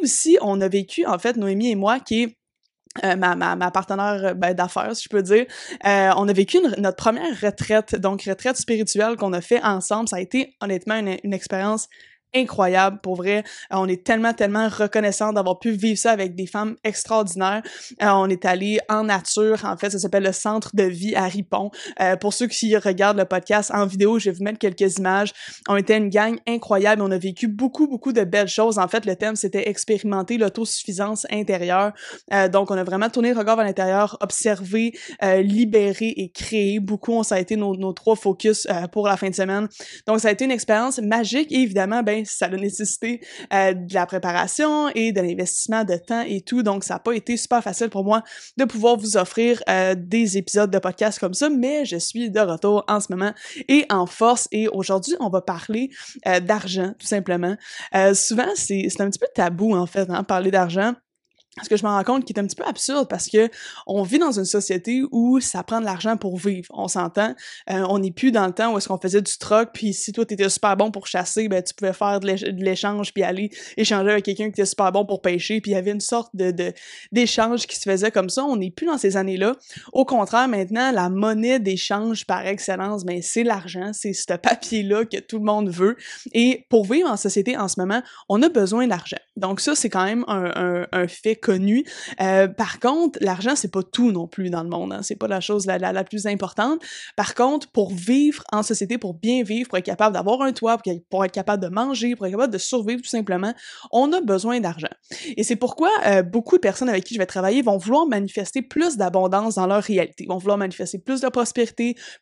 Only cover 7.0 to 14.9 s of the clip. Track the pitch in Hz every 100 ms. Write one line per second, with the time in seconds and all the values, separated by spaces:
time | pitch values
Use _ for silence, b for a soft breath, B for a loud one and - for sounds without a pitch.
7 | 226 240 339 226 208 202 - 214 214 208
8 | 190 196 196 190 254 262 - 226 208 196
9 | 214 226 202 175 - - 214 190 - 208
10 | 226 185 185 254 262 _ 202 185 214 220
11 | 202 185 202 190 - 190 202 214 - b
12 | b b _ 254 240 - 185 185 196 202
13 | 185 180 180 208 208 B B 190 190 180
14 | - 226 233 233 202 208 220 - 208